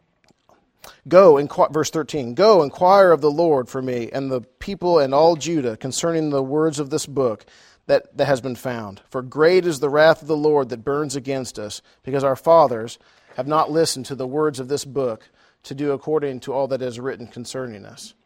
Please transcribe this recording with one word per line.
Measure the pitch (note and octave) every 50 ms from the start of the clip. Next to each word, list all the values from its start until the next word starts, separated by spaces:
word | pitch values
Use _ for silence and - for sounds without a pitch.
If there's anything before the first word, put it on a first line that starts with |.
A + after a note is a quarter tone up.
| _ _ _ _ _ _ _ _ _ _ _ _ _ _ _ _ - - - _ _
'Go,' | C#3 C#3+ F3+ G3 F3+ D3+
inqu-," | C#3 D3 C#3 - - F3+ - C#3+
verse | D#3+ D3+ -
thirteen, | - E3 D3 - - D3+ B2+ A#2 A#2+
"'Go, | B2+ F#3 A3 A3 F3+ D3+
inquire | C3+ - - F3+ F3+ G3 G3+ G3 F3+ E3
of | D3
the | C#3 D3+
Lord | C#3+ D3+ E3+ E3 D3+ C3 B2 -
for | - C3+
me | C3 C3 B2 A#2+ A#2 A2
and | - C3+ C#3 C3+ C3
the | B2+
people | A2+ - _ _ - - G3 F#3 - F3+ F3 D#3+
and | C#3 C3 C3+
all | C#3 D#3+ E3+ F3
Judah | D#3 B2+ D#3+ E3+ D#3 B2+ A#2+ A2
concerning | - - C3+ B2 - - E3+ E3 E3 D#3 D3+
the | C#3+ C#3 C3+
words | C3 C#3 D3+ D#3 D#3+ D3 C3+
of | D3+ C3+
this | C#3+ D3+ -
book | - C3+ C#3 C3+ A#2+ G#2+ G2+ - _ _ _ _ _ _ _ _
that, | - C#3+ C3+ - - _
that | - C#3+
has | C3+ C#3+ B2
been | A2 C3 B2
found. | - - C3+ B2 A#2 A2 G2+ F#2+ G2+ _ _
For | - C3+ B2
great | C3 A#2 C#3 D#3 E3 F#3 F#3 E3+
is | F3 D#3+ C3
the | D3 C#3+
wrath | C3+ D3 D#3 D#3+ D#3 - D3+
of | C#3+
the | D#3+
Lord | D3+ D3 D3+ D3+ D3 C3+ A#2+
that | B2 A2+ A2
burns | - C#3 C#3+ D#3 C#3+ B2+
against | C#3+ A#2+ C3+ C#3 C3+ B2+ A2+ -
us, | A#2+ G#2+ G#2 - - - _ _ _ _
because | - C3 C#3 C3
our | C#3 C3+
fathers | - - E3 E3 E3 D#3 C3 A#2+ A2+ A2 A#2 - - _ _ _ _ _ _ -
have | - C3
not | C#3+ D3+ D#3 D3+ -
listened | D3+ D#3+ E3 D3+ - C3+ B2
to | - C#3+
the | A#2+ C3
words | B2+ C3 D3+ D#3 D#3 C#3+ B2
of | C3
this | B2 C#3+ C3+ -
book | C#3+ B2+ C#3 C3+ B2 A2 - _ _ _ _ _ _ _ _ _
to | - -
do | C3+ D3 D3 C#3
according | C3 - D#3 D#3 D#3 D3 C#3 C3 B2
to | - C#3 C#3
all | C3+ C#3 B2+
that | C3+ B2 B2+
is | B2+ A#2 A#2
written | B2 C3+ A#2+ G#2+ A#2+ A2
concerning | - A#2+ A#2+ - - C3+ C3 B2 A2 G2+ G2+
us.'" | G#2 A2+ - - - - _ _